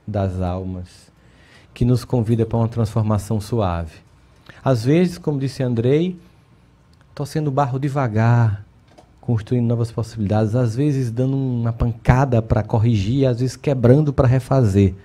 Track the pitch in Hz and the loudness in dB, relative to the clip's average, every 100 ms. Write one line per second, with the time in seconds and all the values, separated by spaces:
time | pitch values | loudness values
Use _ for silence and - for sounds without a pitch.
0 | - 104 98 90 90 92 92 92 90 - | -8 -4 -2 -2 -4 -4 -8 -10 -12 -20
1 | - _ _ - - - - - 120 123 | -20 _ _ -20 -20 -20 -14 -2 2 2
2 | - 127 107 117 113 113 110 117 110 113 | 0 -2 0 0 0 0 -2 0 -2 0
3 | 107 104 - 110 101 117 98 85 82 - | 0 0 -2 -4 -2 -2 -2 -2 -6 -12
4 | - _ _ _ - - - 127 117 160 | -20 _ _ _ -20 -6 -2 0 2 2
5 | 180 180 - 143 135 - 127 117 117 147 | 2 -2 -4 -4 -4 -4 -2 0 2 2
6 | 180 180 - _ _ _ _ _ _ _ | 0 -6 -14 _ _ _ _ _ _ _
7 | _ - 143 160 151 135 139 131 143 139 | _ -12 -6 -4 -2 0 -2 -2 -4 -2
8 | 131 107 113 120 117 101 - - _ - | -2 2 4 4 4 0 -8 -20 _ -20
9 | - _ - 113 - 123 117 117 117 - | -20 _ -4 -2 0 0 0 0 -2 -4
10 | 110 113 98 107 110 120 123 107 147 135 | -6 -4 0 0 2 2 0 0 0 0
11 | 123 113 131 135 135 120 117 117 120 113 | -2 -2 -2 0 -2 -2 -2 -2 -2 -2
12 | - 127 135 117 110 110 104 120 113 110 | 0 2 2 0 0 -2 0 0 2 2
13 | 95 135 131 117 127 - - 131 117 135 | 0 0 0 0 -4 -4 -4 2 4 4
14 | 151 131 131 131 - 135 113 95 98 90 | 4 2 2 2 2 2 4 4 4 2